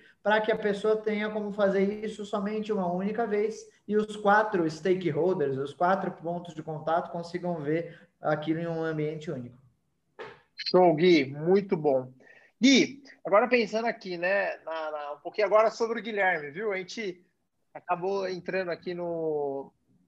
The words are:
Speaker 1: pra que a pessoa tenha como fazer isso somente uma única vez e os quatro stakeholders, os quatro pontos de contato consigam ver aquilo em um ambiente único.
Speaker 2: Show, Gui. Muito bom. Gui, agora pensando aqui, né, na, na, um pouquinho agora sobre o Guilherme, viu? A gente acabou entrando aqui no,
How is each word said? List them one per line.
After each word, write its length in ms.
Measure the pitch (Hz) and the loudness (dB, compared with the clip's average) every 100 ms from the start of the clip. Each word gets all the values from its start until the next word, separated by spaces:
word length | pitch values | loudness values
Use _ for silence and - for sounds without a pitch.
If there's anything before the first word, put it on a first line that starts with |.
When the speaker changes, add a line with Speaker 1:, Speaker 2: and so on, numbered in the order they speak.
| - _ | -20 _
Speaker 1:
pra 200 | 202 214 | 0 2
que 100 | 220 | 2
a 60 | 220 | 0
pessoa 400 | 214 196 214 214 | 0 0 2 0
tenha 320 | 214 208 214 | 0 -2 -4
como 240 | 214 208 | -4 -6
fazer 500 | 196 196 190 196 214 | 0 2 4 2 0
isso 220 | 214 - 202 | -6 -8 -6
somente 480 | 214 196 214 214 | -4 -2 -4 -2
uma 180 | 202 180 | -2 0
única 340 | 180 196 220 233 | -2 -2 -2 -2
vez 400 | 208 214 214 - _ - | 0 0 -4 -14 _ -2
e 80 | 208 | 0
os 200 | 208 208 | 0 0
quatro 540 | 208 208 214 180 160 | 4 4 4 2 0
stakeholders, 880 | 156 190 185 175 147 175 165 143 131 | 0 0 0 0 2 2 2 0 -2
os 160 | 139 | -4
quatro 380 | - 180 190 185 | 0 2 2 -2
pontos 420 | - 156 175 170 | -6 -6 -6 -8
de 80 | 156 | -12
contato 500 | 156 156 165 170 180 | -8 -6 -2 -2 -2
consigam 480 | 170 170 180 180 170 | -8 -8 -6 -4 -4
ver 360 | 143 160 165 - - _ | -2 -2 -2 -12 -20 _
aquilo 380 | - 156 156 160 | -2 -2 0 -2
em 80 | 170 | -2
um 160 | 165 | -4
ambiente 480 | 160 156 151 160 165 | -4 -2 -4 -6 -8
único. 260 | 139 120 - _ _ _ _ _ - - - _ - - | -8 -10 -16 _ _ _ _ _ -18 -18 -18 _ -14 2
Speaker 2:
Show, 240 | 185 180 151 | 6 6 6
Gui. 300 | 180 165 135 | 6 6 4
Muito 520 | 147 160 196 196 180 | -2 2 2 2 0
bom. 340 | 147 131 127 - - - _ - | 2 0 -2 -14 -20 -20 _ 2
Gui, 420 | 247 262 147 - - - 175 | 6 6 4 -2 -20 -12 2
agora 220 | 202 233 | 4 4
pensando 380 | 240 202 214 226 | 2 2 -2 -2
aqui, 320 | - 190 175 | -4 -8 -4
né, 400 | 175 196 180 147 - | 0 0 0 -6 -8
na, 260 | 160 156 | -6 -6
na, 220 | 151 147 | -6 -8
um 60 | 147 | -10
pouquinho 280 | 175 190 202 | -10 -2 4
agora 220 | 214 226 | 6 4
sobre 280 | - 226 233 | 2 -2 -4
o 40 | |
Guilherme, 480 | 214 208 190 170 147 | -4 0 2 0 -4
viu? 200 | 147 220 | -6 -4
A 60 | 190 | -4
gente 480 | 185 - 208 175 _ _ _ _ _ | -6 -8 -8 -8 _ _ _ _ _
acabou 560 | 147 - 180 180 196 190 | -14 -6 -4 -2 -4 -4
entrando 400 | 180 - 180 180 | -6 -6 -4 -4
aqui 240 | 160 185 | -6 -6
no, 800 | 175 175 170 160 151 143 139 135 _ _ _ | -6 -6 -4 -2 -2 -2 -4 -10 _ _ _